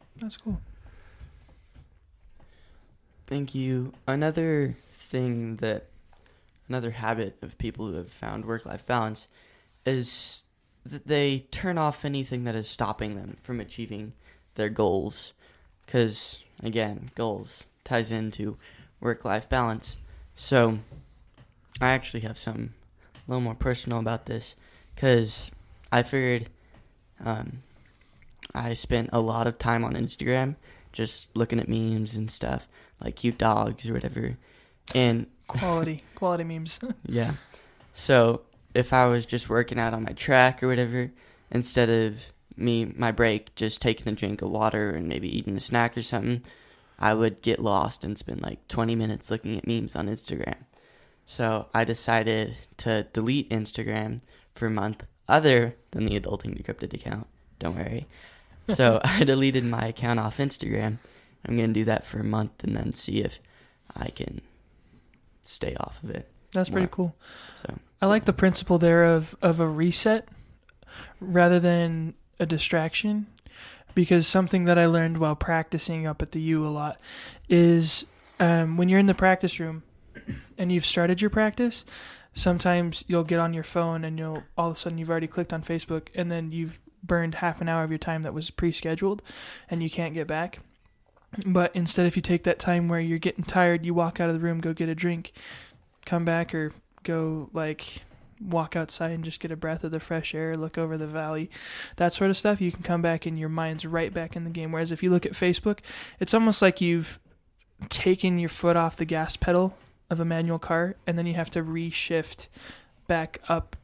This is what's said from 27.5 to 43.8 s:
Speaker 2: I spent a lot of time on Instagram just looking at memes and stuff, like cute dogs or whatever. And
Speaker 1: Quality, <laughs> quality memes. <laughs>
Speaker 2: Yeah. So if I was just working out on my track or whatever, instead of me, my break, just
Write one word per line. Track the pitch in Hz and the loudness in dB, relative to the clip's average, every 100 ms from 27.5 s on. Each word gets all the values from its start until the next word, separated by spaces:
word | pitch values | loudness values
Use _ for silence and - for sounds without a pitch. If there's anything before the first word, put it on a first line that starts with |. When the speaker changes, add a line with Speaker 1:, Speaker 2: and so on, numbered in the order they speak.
| 123 - - _ _ _ _ - - - | -12 -18 -20 _ _ _ _ -20 -20 -10
Speaker 2:
I | 127 117 | -6 -4
spent | 113 - 120 113 | -4 0 0 2
a | 117 | 0
lot | 113 113 120 | 2 2 0
of | 117 | 0
time | 120 117 | 0 0
on | 117 | 0
Instagram | 127 120 - - 127 135 147 - - - | -2 -4 -4 0 0 0 -4 -16 -20 -14
just | - 110 - - 113 | -6 -4 -4 -6 -2
looking | 113 117 | 0 0
at | - | 0
memes | 113 113 110 110 | -2 0 -2 -2
and | 110 110 | -6 -6
stuff, | - 60 123 - - - _ | -6 -6 -6 -8 -20 -20 _
like | - - | -10 -2
cute | 120 117 | -2 2
dogs | 113 107 107 110 113 | 2 2 0 -4 -6
or | |
whatever. | 123 123 113 117 123 _ _ _ _ - | -6 -6 -6 -6 -8 _ _ _ _ -4
And | 127 123 117 - _ - | 2 2 2 -4 _ -8
Speaker 1:
Quality, | 120 185 165 160 151 - | -4 -2 0 -2 -6 -12
<laughs> | |
quality | - 185 175 | -4 -2 -2
memes. | 165 160 160 - 254 | -4 -8 -8 -8 -8
<laughs> | - - | -10 -4
Speaker 2:
Yeah. | 120 117 143 - - - _ - | -2 -2 -4 -12 -20 -20 _ -20
So | - - 127 117 120 - _ _ | -8 4 8 8 4 -6 _ _
if | 123 123 | -2 4
I | 131 123 | 6 6
was | 120 113 | 4 0
just | 117 - | -6 0
working | 113 120 117 | 0 0 -2
out | 113 | -2
on | 113 | -2
my | 113 | -6
track | 117 - 131 127 127 | -6 4 8 8 4
or | 131 | 0
whatever, | 123 120 123 123 - - _ _ | 2 0 -2 -4 -8 -20 _ _
instead | 123 120 127 113 | -2 2 4 6
of | 113 110 107 - _ _ - | 4 2 -4 -16 _ _ -4
me, | 120 117 | 0 0
my | 113 - 117 | -2 -2 -2
break, | 107 117 107 - - | 4 4 2 -4 -4
just | 110 - | -4 0